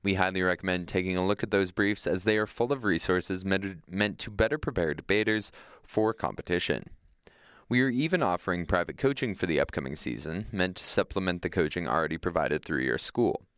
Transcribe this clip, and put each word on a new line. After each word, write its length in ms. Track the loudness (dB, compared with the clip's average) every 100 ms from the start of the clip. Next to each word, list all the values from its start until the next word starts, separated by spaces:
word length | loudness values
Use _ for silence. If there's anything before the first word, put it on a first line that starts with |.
We 100 | 0
highly 280 | 2 2 2
recommend 440 | 2 0 0 -2 0
taking 300 | -2 0 0
a 100 | 0
look 160 | 0
at 80 | 0
those 220 | 0 0
briefs 340 | 2 0 2 0
as 160 | 2
they 140 | 2 2
are 80 | 0
full 240 | -2 -2
of 140 | 0
resources 600 | 2 2 2 0 0 -2
meant, 380 | 0 0 -2 -8 -8
meant 320 | -2 -2 -2
to 100 | -6
better 260 | 0 0 2
prepare 380 | -2 0 -2
debaters 560 | -2 0 2 2 0 -2 -10 -20 -20
for 320 | -4 0 0
competition. 680 | 0 -4 -4 -2 0 0 -2 -4 -20 _ _ -20 _ -20 -20 _
We 120 | 2
are 80 | 2
even 340 | 0 0 2
offering 440 | 2 0 0 -2 0
private 320 | 0 0 0
coaching 360 | 0 0 -4
for 120 | -2 0
the 120 | 2
upcoming 380 | 2 -2 -4 -4
season, 480 | -4 -4 -4 -6 -4
meant 240 | -2 0 0
to 80 |
supplement 560 | 2 2 2 -2 -2 -2
the 80 | -2
coaching 400 | 0 0 0 0
already 300 | 0 0 -2
provided 440 | 0 0 0 0
through 200 | 0 -2
your 160 | 0 -2
school. 480 | -2 2 2 0 -8